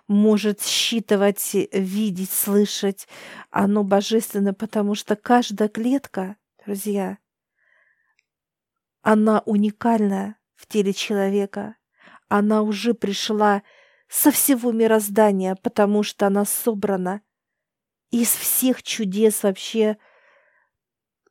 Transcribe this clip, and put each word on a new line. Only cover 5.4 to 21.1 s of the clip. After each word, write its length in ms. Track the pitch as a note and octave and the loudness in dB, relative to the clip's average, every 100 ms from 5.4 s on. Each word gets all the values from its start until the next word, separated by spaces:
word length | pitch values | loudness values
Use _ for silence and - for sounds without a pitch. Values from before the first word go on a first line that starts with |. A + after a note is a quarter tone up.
| A#3+ G3+ G#3+ | 2 -2 -2
клетка, 680 | A3 A#3 C#4 - - F#3+ G#3 _ _ - | -2 -2 -2 -2 -8 -10 -12 _ _ -10
друзья, 540 | G3+ G#3 G3+ F#3 G3 _ _ _ _ _ _ _ _ _ _ _ _ _ _ _ _ _ _ | -8 -4 -4 -4 -8 _ _ _ _ _ _ _ _ _ _ _ _ _ _ _ _ _ _
она 400 | G#3+ G#3+ G#3+ G#3+ - | 2 4 4 2 0
уникальна 920 | G#3 G#3 G3+ A#3 A3+ G3+ G3 G3 A3 _ _ | 0 0 0 0 2 0 -2 -6 -12 _ _
в 100 | - | -4
теле 260 | G#3+ G3 | 0 0
человека. 840 | G3 - G3+ G3 G3+ G3 G#3 G#3 A3+ _ _ - - _ | -2 -4 -2 0 -2 -4 -6 -12 -14 _ _ -20 -20 _
Она 360 | G#3 G#3 G#3+ | 0 2 2
уже 300 | G#3+ G3+ A3+ | 0 -2 -2
пришла 680 | A3+ G3 G3 - G#3+ G#3+ G3+ - _ _ _ _ | -2 -4 -4 -4 2 2 2 -4 _ _ _ _
со 240 | - D4+ | 0 2
всего 400 | - - B3+ A#3+ | 4 2 2 2
мироздания, 840 | A3+ A3+ A3 G#3 G3+ G#3+ G3 F#3 F#3 | 2 4 4 2 4 4 2 -2 -4
потому 460 | - - G3+ G#3 | -4 0 2 2
что 240 | G3+ - G3+ | -2 -2 0
она 180 | G3+ G#3 | 0 0
собрана 760 | - B3 G#3 G#3 F#3+ F3+ G3+ - _ _ _ _ _ _ _ _ | -2 -4 -2 -2 -2 -4 -8 -12 _ _ _ _ _ _ _ _
из 180 | A#3+ A#3 | -2 0
всех 540 | - - - B3+ B3 | -2 -2 0 0 -2
чудес 600 | - - G#3 G3 A3 G#3 | -6 -6 -4 2 2 2
вообще 540 | G3+ F#3+ - A3+ G#3+ G#3+ _ _ _ _ _ _ _ _ _ _ _ | -2 -4 -4 0 0 -2 _ _ _ _ _ _ _ _ _ _ _